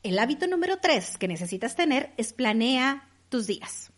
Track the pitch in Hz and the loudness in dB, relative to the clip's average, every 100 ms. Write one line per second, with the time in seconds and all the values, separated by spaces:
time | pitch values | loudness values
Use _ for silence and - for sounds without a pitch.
0 | 208 185 233 294 370 359 359 381 370 254 | 0 2 2 0 0 0 0 2 4 2
1 | 175 - 185 165 175 190 - - 339 262 | 0 -6 -4 -4 -6 -4 -4 0 2 2
2 | 294 - 226 - 247 220 233 254 262 277 | 0 -6 -6 0 0 2 2 2 2 -2
3 | - _ _ 247 208 196 - - - | -10 _ _ -4 -2 -4 -6 -14 -14